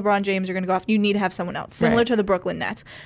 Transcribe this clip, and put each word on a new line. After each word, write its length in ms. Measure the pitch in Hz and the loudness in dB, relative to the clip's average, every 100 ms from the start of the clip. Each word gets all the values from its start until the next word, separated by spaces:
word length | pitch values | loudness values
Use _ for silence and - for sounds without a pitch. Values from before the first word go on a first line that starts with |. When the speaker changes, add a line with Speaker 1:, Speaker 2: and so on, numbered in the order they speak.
Speaker 1:
LeBron 200 | 208 202 | 2 2
James 280 | 196 190 190 | 2 -2 -2
are 20 | |
gonna 140 | 185 185 | -4 -2
go 60 | |
off. 80 | 185 - | -2 2
You 100 | 214 | 2
need 140 | 208 | 2
to 80 | 202 | 2
have 120 | 190 | 0
someone 220 | - 180 | -2 -6
else, 220 | - - - | -8 -6 0
similar 220 | 233 233 | 2 4
Speaker 2:
Right. 60 | 233 | 4
Speaker 1:
to 80 | 233 | 2
the 80 | |
Brooklyn 340 | 196 185 180 170 | 2 0 -2 -6
Nets, 240 | - - - - | -6 -8 -12 -18